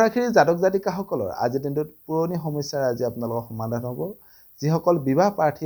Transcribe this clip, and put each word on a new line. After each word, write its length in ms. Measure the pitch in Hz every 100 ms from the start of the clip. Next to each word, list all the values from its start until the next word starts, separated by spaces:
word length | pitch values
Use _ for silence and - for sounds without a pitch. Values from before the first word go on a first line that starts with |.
ৰাশিৰ 280 | 226 240 240
জাতক 260 | 190 170 170
জাতিকাসকলৰ 680 | 185 190 196 180 190 147 98 -
আজিৰ 180 | 120 135 143
দিনটোত 240 | 143 151 - -
পুৰণি 340 | 156 165 175 156
সমস্যাৰ 420 | 147 143 143 131
আজি 140 | 120 120
আপোনালোকৰ 360 | 117 117 117 117
সমাধান 400 | 113 113 117 123
হ'ব। 120 | 127 170 - _ - - -
যিসকল 360 | 147 160 175 170 135
বিবাহ 200 | 135 202 202
প্ৰাৰ্থী 280 | 156 143